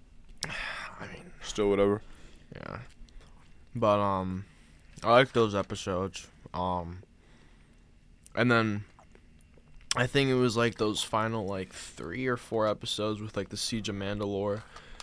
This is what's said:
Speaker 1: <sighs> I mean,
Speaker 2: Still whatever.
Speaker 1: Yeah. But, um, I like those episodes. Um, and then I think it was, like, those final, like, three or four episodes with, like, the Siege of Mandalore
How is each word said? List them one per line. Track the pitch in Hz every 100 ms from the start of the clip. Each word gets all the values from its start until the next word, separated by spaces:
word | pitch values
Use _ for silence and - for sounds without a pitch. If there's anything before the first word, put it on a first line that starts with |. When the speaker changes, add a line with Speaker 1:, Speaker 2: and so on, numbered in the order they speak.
| - - - - -
Speaker 1:
<sighs> | - - - - -
I | 87
mean, | - - -
Speaker 2:
Still | - - 101
whatever. | 98 101 104 - - - - - -
Speaker 1:
Yeah. | 50 - 117 - - - - - - - -
But, | 120 113 104
um, | 101 95 92 92 98 - - - - -
I | 107
like | 123 135
those | 120 113 101
episodes. | 95 104 104 90 95 - - - -
Um, | 85 90 90 85 90 - - - - - - - - - - - - -
and | - 123
then | 117 110 104 104 - - - - - - - - - - 123
I | 123
think | 143 135
it | 127
was, | 123 110
like, | 117 -
those | 110 101
final, | - 110 113 113 95
like, | 98 92
three | - - - 71 107 127
or | 120
four | - 113 107
episodes | 104 113 - 107 104
with, | 107 107
like, | 92
the | 104
Siege | - 113 104
of | 101
Mandalore | 98 104 101 98 101 107 - - - -